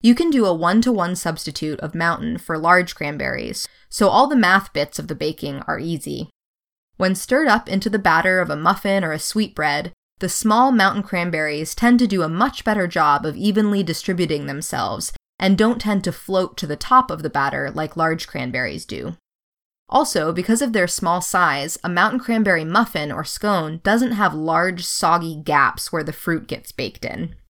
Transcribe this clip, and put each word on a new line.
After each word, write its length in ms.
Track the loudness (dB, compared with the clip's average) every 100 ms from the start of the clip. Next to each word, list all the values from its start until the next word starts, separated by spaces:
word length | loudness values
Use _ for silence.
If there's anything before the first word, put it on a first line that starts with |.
You 120 | 6
can 140 | 6 4
do 160 | 4
a 80 | 2
one-to-one 640 | 2 2 4 2 0 0 -2
substitute 640 | -4 -6 -8 -6 -6 -6
of 140 | -8
mountain 420 | -2 -2 -2 -4 -8
for 220 | -6 -2
large 360 | 4 4 2
cranberries, 720 | -6 -8 -6 -6 -6 -8 -8 -10 _ _
so 200 | 0 4
all 180 | 6 4
the 100 | 4
math 340 | 4 4 0
bits 240 | -4 -4 -6
of 100 | -10
the 60 |
baking 480 | -4 -4 -4 -8 -10 -8
are 120 | -6
easy. 500 | -4 -6 -6 -8 -10 _ _ _ _ _ _ _
When 160 | -2
stirred 320 | 0 0 2 4
up 220 | 2 2
into 200 | -4 -2
the 100 | 0
batter 400 | 2 4 4 2
of 100 | 0
a 60 | 0
muffin 480 | 0 0 0 0
or 80 | 0
a 80 | -4
sweetbread, 720 | -4 -2 -4 -2 -2 -2 -6 -12 _ _
the 100 | -6
small 440 | -2 2 4 4
mountain 320 | 4 4 2
cranberries 680 | -4 -2 -2 -2 -2 -4 -6
tend 280 | 0 4 6
to 80 | 6
do 160 | 2
a 40 | 0
much 360 | 0 -2 0
better 240 | -2 0 0
job 360 | 2 2 2
of 120 | 0 -2
evenly 480 | 0 2 2 0
distributing 600 | -2 -4 -4 -2 0 -2 -4
themselves 680 | -8 -6 -4 -4 -4 -8 -10 _ _
and 180 | 2 4
don't 240 | 4 2
tend 220 | 0 0
to 80 | -2
float 460 | -6 -2 -2 -2 -6
to 100 | -8
the 80 |
top 380 | -8 4 4 4
of 100 | -4
the 80 | -4
batter 400 | -2 -2 -2 -4
like 260 | -4 -6 -2
large 300 | -2 -2 -6
cranberries 580 | -8 -6 -4 -4 -6
do. 300 | -10 -10 -10 -12 _ _ _ _ _ _ _
Also, 440 | 0 2 0 0
because 280 | -2 0 0
of 120 | 2
their 160 | 0 0
small 320 | 0 -2 -2
size, 580 | 0 2 2 2 -4 -6
a 40 | -4
mountain 300 | 0 2 0
cranberry 460 | -2 0 2 2
muffin 480 | 2 2 2 -2 -6
or 100 | -6
scone 580 | -8 -4 -2 0 -2 -4
doesn't 260 | 0 2 2
have 240 | 2 0
large, 500 | 0 0 2 0 -2
soggy 560 | -6 -2 2 2 0 -8
gaps 520 | 0 4 2 0 -6
where 100 | -4
the 100 | -4
fruit 360 | -6 -4 -4 -4
gets 240 | -10 -10
baked 320 | -8 -8 -8
in. 320 | -10 -8 -10 -10 _